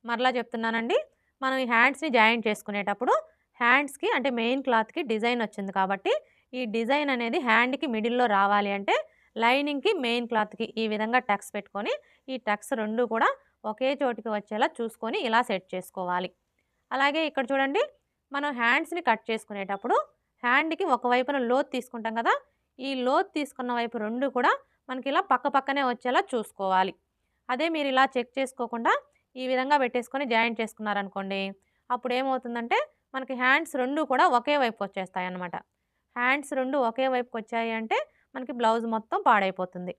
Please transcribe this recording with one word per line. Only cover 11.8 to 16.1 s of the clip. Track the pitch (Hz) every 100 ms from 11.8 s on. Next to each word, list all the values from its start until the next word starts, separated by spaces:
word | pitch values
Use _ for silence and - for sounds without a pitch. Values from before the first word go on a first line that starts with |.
| 240 587 _ _ -
ఈ | 262
టక్స్ | 220 208 -
రెండు | 240 214 226
కూడా | 240 226 311 539 _ _
ఒకే | 214 214 262
చోటికి | 285 269 226 226
వచ్చేలా | 208 208 214 285
చూసుకొని | - 233 - 226 381
ఇలా | 269 226
సెట్ | 240 196 _
చేసుకోవాలి. | 185 180 - 180